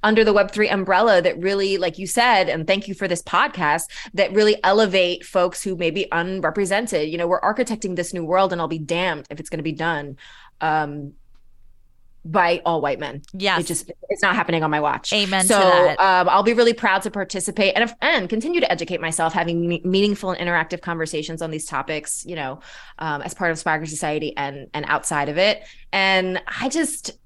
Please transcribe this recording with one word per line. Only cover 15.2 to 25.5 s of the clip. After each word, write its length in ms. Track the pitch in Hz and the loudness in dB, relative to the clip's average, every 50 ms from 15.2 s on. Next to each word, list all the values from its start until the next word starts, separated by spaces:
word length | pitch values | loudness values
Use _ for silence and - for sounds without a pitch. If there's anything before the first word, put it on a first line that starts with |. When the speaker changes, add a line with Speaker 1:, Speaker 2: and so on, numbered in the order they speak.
| 202 190 190 190 | 0 0 0 0
Speaker 2:
to 60 | 180 196 | 2 4
Speaker 1:
So, 100 | 226 202 | 4 6
Speaker 2:
that. 420 | 190 185 180 180 180 175 - - | 6 6 6 6 6 4 4 4
Speaker 1:
um, 280 | 190 190 185 180 185 175 | 4 4 6 4 4 4
I'll 120 | - 196 | 4 4
be 120 | 202 226 240 | 4 4 4
really 180 | 226 240 233 | 4 4 4
proud 300 | 226 226 233 208 190 196 | 2 2 0 2 2 0
to 80 | - 214 | -2 -4
participate 640 | - 202 190 - - 190 - - - - 196 196 - | -6 -6 -8 -6 -6 -6 -6 -4 0 2 2 2 2
and, 180 | 214 233 220 226 _ | 2 -2 -2 -2 _
and 300 | 226 294 339 262 185 175 | 0 0 0 0 0 -2
continue 300 | 220 220 233 311 349 339 | -4 -4 -2 -2 0 0
to 120 | - - | 0 0
educate 300 | 180 156 170 165 185 160 | 0 -4 -4 -6 -6 -4
myself, 320 | 165 160 160 - 165 160 - | -4 -4 -2 0 -2 0 0
having 340 | 175 170 170 170 170 170 170 | 0 0 0 -2 -2 0 -2
me-, 140 | 175 170 - | -2 -2 -2
meaningful 460 | 180 185 190 202 208 202 - - 190 | 0 2 2 2 2 0 -2 -4 -6
and 180 | 180 - 175 175 | -4 -4 -2 -2
interactive 320 | 175 160 165 165 175 170 | 0 0 0 -2 -6 -8
conversations 640 | - 180 170 165 160 160 - 151 151 - 165 165 | -6 -8 -4 -4 -4 -4 -4 -8 -6 -8 -8 -8
on 80 | 170 160 | -6 -6
these 160 | 156 156 151 | -6 -8 -8
topics, 580 | - 156 135 139 - 156 151 143 - - - - | -6 -6 -6 -4 -4 -6 -6 -6 -8 -10 -10 -10
you 120 | 160 175 | -10 -8
know, 240 | 160 139 131 135 - - - - - - - - - | -8 -8 -8 -10 -12 -16 -20 -20 -20 -20 -20 -14 -8
um, 200 | 160 160 147 143 | -6 -6 -6 -6
as 140 | - 165 - | -6 -10 -6
part 160 | - 190 170 | -4 -2 -2
of 80 | 160 160 | -2 -2
Swagger 280 | - 170 156 156 160 | 0 -2 -2 -2 -2
Society 480 | 156 156 147 175 151 151 151 156 147 - - | -8 -6 -4 -4 -4 -2 -4 -4 -6 -6 -6
and, 300 | 143 139 139 139 135 - | -6 -6 -8 -10 -14 -10
and 140 | - 147 147 - | -8 -8 -2 -2
outside 400 | 147 - - - 160 147 143 147 | -2 -2 -2 -2 -2 -2 -2 -2
of 80 | 147 | 0
it. 280 | 170 190 214 | 2 2 2